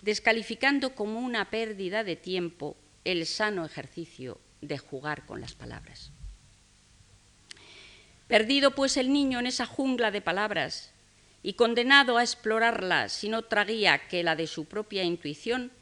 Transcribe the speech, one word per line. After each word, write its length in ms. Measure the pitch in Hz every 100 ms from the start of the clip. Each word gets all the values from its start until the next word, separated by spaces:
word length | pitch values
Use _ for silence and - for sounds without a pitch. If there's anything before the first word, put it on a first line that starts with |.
descalificando 920 | 196 214 - 226 208 226 269 277 262
como 260 | - 208 220
una 300 | 247 233 196
pérdida 520 | 220 226 196 185 208
de 140 | 214 165
tiempo 600 | - 185 170 - 147 - _ _
el 220 | - 180 160
sano 380 | - 214 196
ejercicio 760 | 160 - - - 160 - 127 101 _ _
de 180 | 147 143
jugar 460 | - 135 147 143
con 160 | - 101
las 140 | -
palabras. 560 | - 117 117 - - - - - - - _ _ _ _ _ - - _ _ _ - - - - - - - _
Perdido, 480 | 226 220 277 277
pues, 220 | 277 269 269
el 160 | 254
niño 260 | 285 277 247
en 80 | 247
esa 200 | 247 247
jungla 440 | - 269 254 220
de 120 | 202
palabras 680 | 190 180 214 185 143 - - _ _ _ - -
y 100 | -
condenado 640 | 196 233 240 240 277 247 233
a 60 |
explorarla 880 | 233 - 214 220 233 226 185 160 107
sin 240 | - 208
otra 300 | 226 220 208
guía 440 | 202 226 196 147 -
que 160 | 180
la 100 | 170
de 120 | 160 160
su 180 | -
propia 400 | 151 208 214 196
intuición 680 | 180 170 143 151 - 254 247 -